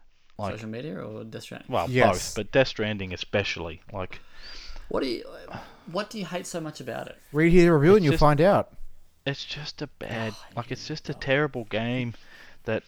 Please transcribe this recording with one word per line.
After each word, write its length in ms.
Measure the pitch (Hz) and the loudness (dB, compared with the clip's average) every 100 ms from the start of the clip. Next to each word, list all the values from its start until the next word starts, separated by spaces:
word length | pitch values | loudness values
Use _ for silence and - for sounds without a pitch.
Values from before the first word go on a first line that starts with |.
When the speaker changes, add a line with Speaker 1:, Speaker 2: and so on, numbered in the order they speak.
| - _ _ - | -20 _ _ -10
Speaker 1:
Like, 160 | 202 | -10
Speaker 2:
Social 160 | 107 113 | -8 -10
media 300 | 110 147 185 | -10 -10 -12
or 240 | - 107 | -12 -12
Death 200 | 113 110 | -14 -14
Stranding? 280 | - 120 - | -14 -16 -6
Speaker 1:
well, 180 | 123 117 | -2 0
Speaker 3:
Yes. 440 | 127 110 92 - | 4 4 4 -2
Speaker 1:
both, 20 | - 101 | -6 0
but 60 | |
Death 160 | 139 127 | 2 2
Stranding 440 | - 107 104 95 | 0 -4 -4 -8
especially. 680 | 87 - 104 98 - 82 82 - | -10 -4 -2 -2 -4 -8 -12 -12
Like, 280 | 98 92 - - - - - - - - | -10 -10 -10 -16 -18 -16 -14 -12 -12 -6
Speaker 2:
What 120 | - | -4
do 80 | 269 | -4
you, 140 | 104 - - - - - - - | -6 -10 -16 -16 -16 -16 -20 -10
what 180 | 170 208 | -8 -8
do 80 | 220 | -8
you 60 | 170 | -8
hate 200 | 180 185 | -8 -8
so 160 | 175 | -8
much 180 | 160 147 | -8 -10
about 280 | 127 - - | -10 -10 -10
it? 100 | - - | -16 -6
Speaker 3:
Read 220 | 147 165 | 2 6
his 140 | 175 170 | 8 8
review 240 | 160 143 | 8 8
Speaker 1:
It's 40 | 208 | 8
Speaker 3:
and 80 | 156 | 6
you'll 60 | |
Speaker 1:
just, 60 | 160 | 6
Speaker 3:
find 220 | 147 147 | 6 6
out. 320 | 175 160 - - - - - _ - | 6 4 2 -6 -12 -12 -18 _ -6
Speaker 1:
it's 200 | 139 - | -6 -8
just 360 | - 151 - | -10 -12 -10
a 60 | 147 | -12
bad, 460 | - - 117 113 107 | -12 -10 -6 -6 -8
Speaker 2:
Oh, 100 | - - | -12 -12
Speaker 1:
like, 140 | 117 | -10
it's 160 | 127 - | -10 -10
just 220 | 156 - | -10 -10
a 40 | |
Speaker 2:
God. 80 | 151 | -8
Speaker 1:
terrible 420 | - 135 151 123 113 | 0 0 0 -4 -6
game 500 | 104 117 127 120 113 - - - - - | -4 -2 -4 -4 -8 -16 -20 -20 -12 -4
that 180 | 110 | -4